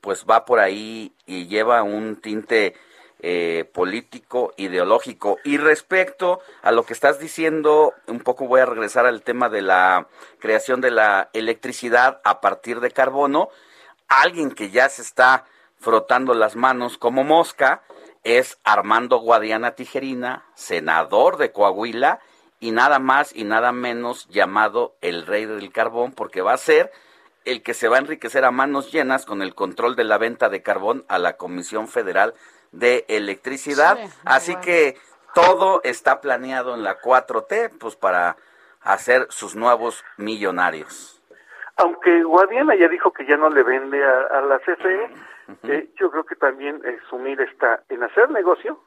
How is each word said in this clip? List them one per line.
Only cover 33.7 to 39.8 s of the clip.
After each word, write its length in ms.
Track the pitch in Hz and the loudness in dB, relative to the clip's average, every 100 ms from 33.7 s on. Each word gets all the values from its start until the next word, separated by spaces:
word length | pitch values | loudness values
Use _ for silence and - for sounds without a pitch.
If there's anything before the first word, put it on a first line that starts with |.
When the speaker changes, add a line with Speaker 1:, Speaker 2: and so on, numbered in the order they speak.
| 139 156 220 | 2 2 2
Speaker 2:
Sí, 220 | 208 - | -4 -14
Speaker 1:
Así 280 | - 135 170 | 0 0 0
Speaker 2:
bueno. 120 | 180 | -8
Speaker 1:
que 360 | 180 170 147 127 _ _ _ | 0 2 2 0 _ _ _
todo 460 | - 175 185 190 185 | 4 4 4 2 2
está 380 | 131 117 - 131 | -2 -2 0 0
planeado 540 | 143 123 127 131 123 | -2 -4 -4 -6 -6
en 100 | 120 | -6
la 160 | 101 98 | -6 -6
cuatro 420 | 120 127 - 113 | 2 2 2 -6
T, 280 | 110 208 233 - | -4 -4 -4 -8
pues, 160 | 113 - | -14 -4
para 400 | 98 90 87 82 _ _ _ _ | -2 0 0 -4 _ _ _ _
hacer 460 | - 98 - 127 127 | -2 -2 2 2 2
sus 260 | - 101 98 | -10 -14 -4
nuevos 480 | 117 117 | 0 0